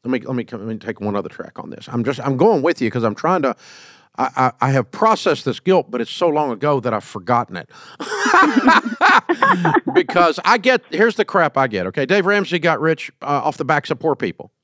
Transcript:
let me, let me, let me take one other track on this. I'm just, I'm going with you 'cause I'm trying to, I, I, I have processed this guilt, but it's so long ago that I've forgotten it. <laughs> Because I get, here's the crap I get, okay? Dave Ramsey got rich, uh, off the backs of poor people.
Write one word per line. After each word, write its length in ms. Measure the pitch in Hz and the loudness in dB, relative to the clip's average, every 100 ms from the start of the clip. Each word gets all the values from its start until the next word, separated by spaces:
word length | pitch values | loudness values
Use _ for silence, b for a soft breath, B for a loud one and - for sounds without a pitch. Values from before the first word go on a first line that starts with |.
let 80 | 123 | -4
me, 80 | 127 | -4
let 160 | - 127 | -4 -6
me, 100 | 110 | -6
let 100 | 113 | -10
me 160 | 110 110 | -10 -8
take 240 | 113 - | -10 -6
one 140 | 101 101 | -4 -4
other 140 | 90 | -6
track 300 | - - - | -12 -14 -14
on 100 | - | -14
this. 180 | - - | -16 -8
I'm 120 | 120 | -4
just, 160 | 117 131 | -2 -2
I'm 180 | 135 131 | -4 2
going 240 | 202 180 | 4 4
with 200 | 139 - | 0 0
you 80 | 113 | -2
'cause 120 | 123 | 0
I'm 120 | 113 104 | -2 -2
trying 260 | 156 185 | -2 0
to, 120 | 135 - B B B B B - | -2 -4 B B B B B -6
I, 120 | 127 - 127 - | -4 0 0 2
I, 60 | 135 | 2
I 20 | |
have 200 | 135 117 | 2 -2
processed 540 | - 220 214 185 151 143 | 0 2 2 0 -2 -4
this 140 | 113 | -4
guilt, 300 | - 185 - | 2 2 0
but 80 | 120 | -6
it's 100 | 117 | -6
so 160 | - 175 | -2 0
long 220 | 151 147 | 2 -2
ago 280 | 110 147 139 | -2 0 0
that 140 | 117 | 0
I've 100 | 107 | -4
forgotten 540 | - 101 87 120 120 87 | -6 -12 0 0 0 -10
it. 120 | 78 B | -14 B
<laughs> 40 | B B - 415 403 - 302 - - 302 226 - 359 285 - 339 - 185 175 - - | B B -8 -4 2 4 4 4 4 4 2 0 4 4 2 0 2 2 2 0 0
Because 460 | - - 180 170 156 180 | -2 0 2 2 2 0
I 120 | 233 | 2
get, 260 | 226 247 _ | 2 0 _
here's 240 | 160 226 220 | 0 0 2
the 100 | 208 | 0
crap 320 | 196 156 135 | 2 2 2
I 100 | 131 | 0
get, 180 | 101 90 | -2 -4
okay? 180 | 147 131 | -4 0
Dave 200 | 202 185 | 2 2
Ramsey 340 | 202 185 175 | 0 0 0
got 200 | 165 139 | 0 0
rich, 320 | 156 156 - _ | 0 -2 -6 _
uh, 40 | 143 143 | -4 -2
off 140 | 151 - | -2 -4
the 80 | 143 | 0
backs 240 | 147 - | 0 0
of 80 | 131 | -4
poor 160 | 160 139 | -2 -2
people. 360 | 104 - - _ | -4 -8 -18 _